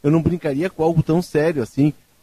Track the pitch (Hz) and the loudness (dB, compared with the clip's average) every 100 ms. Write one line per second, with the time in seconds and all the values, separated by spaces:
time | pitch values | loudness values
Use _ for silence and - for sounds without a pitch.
0 | 143 160 156 175 156 135 185 - 160 165 | 0 0 0 -2 -2 -4 -4 -2 0 0
1 | - 165 175 151 160 151 110 - 147 - | 0 0 0 0 0 -2 -4 0 0 0
2 | _ _ | _ _